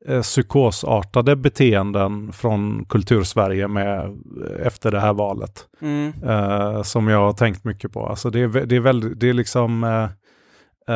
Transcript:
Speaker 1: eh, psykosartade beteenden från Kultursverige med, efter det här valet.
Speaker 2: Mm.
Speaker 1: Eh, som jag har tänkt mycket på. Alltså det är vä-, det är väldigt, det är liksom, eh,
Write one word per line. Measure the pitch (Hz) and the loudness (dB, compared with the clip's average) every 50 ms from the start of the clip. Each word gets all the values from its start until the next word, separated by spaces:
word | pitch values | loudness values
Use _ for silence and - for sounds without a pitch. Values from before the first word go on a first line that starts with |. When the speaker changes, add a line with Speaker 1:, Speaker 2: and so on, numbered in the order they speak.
| - | -6
Speaker 1:
eh, | 143 131 123 | -2 -2 -2
psykosartade | 113 - - 131 - - - 143 131 110 98 - - - 117 101 95 - - 123 117 139 143 | -2 -2 -4 -4 -4 0 2 4 4 4 2 -2 -2 0 0 0 -2 0 0 2 4 4 2
beteenden | 135 131 139 - - 135 120 104 98 98 101 101 101 98 98 104 104 107 107 | 2 2 0 2 4 4 4 4 4 2 0 0 0 0 0 -2 -4 -8 -10
från | 95 - - 113 107 101 104 104 110 107 104 | -8 -4 -2 0 0 0 0 -2 -4 -6 -4
Kultursverige | - - 107 98 - 120 104 92 - - 113 98 95 95 98 101 101 | -2 0 0 2 2 2 2 2 2 0 0 0 2 0 -2 -2 -2
med, | 104 101 98 101 101 92 80 95 101 - - - - - - - - - | -2 -2 0 0 -2 -2 -4 -6 -10 -14 -16 -16 -14 -12 -10 -10 -6 -4
efter | - - - - - 107 | -4 -4 -4 -2 -2 -2
det | 104 98 | 0 2
här | 104 104 | 2 2
valet. | 101 104 104 101 98 110 104 - - - - _ _ _ | 2 0 -2 -2 -4 -6 -8 -10 -12 -16 -20 _ _ _
Speaker 2:
Mm. | 156 151 147 147 147 151 151 - - | -6 -4 -4 -4 -4 -6 -8 -6 -4
Speaker 1:
Eh, | 123 110 104 101 98 101 101 101 104 107 107 | -2 0 0 0 0 0 0 0 -2 -2 -4
som | 101 - - 117 107 110 | -4 -2 0 0 2 4
jag | 107 104 | 4 4
har | 101 104 | 4 2
tänkt | 101 - 120 110 95 - - | 2 2 0 0 0 -2 -6
mycket | 113 98 - - - | -8 -8 -8 -10 -10
på. | - 113 110 | -8 -6 -6
Alltså | - 107 - - 120 | -6 -6 -6 -4 -2
det | 110 120 | 0 0
är | 123 113 | 0 0
vä-, | 110 135 139 | 0 0 0
det | 117 127 | 2 2
är | 123 | 4
väldigt, | 117 131 127 120 110 117 - 107 | 4 4 2 2 0 -4 -2 0
det | 120 127 | 2 2
är | 123 | 2
liksom, | 120 117 - - 127 120 117 117 113 117 | 2 0 0 0 0 0 2 0 0 0
eh, | 113 110 110 110 101 92 - _ _ _ _ _ _ _ _ _ _ _ _ _ - 113 | 0 0 0 -2 -4 -6 -12 _ _ _ _ _ _ _ _ _ _ _ _ _ -4 -2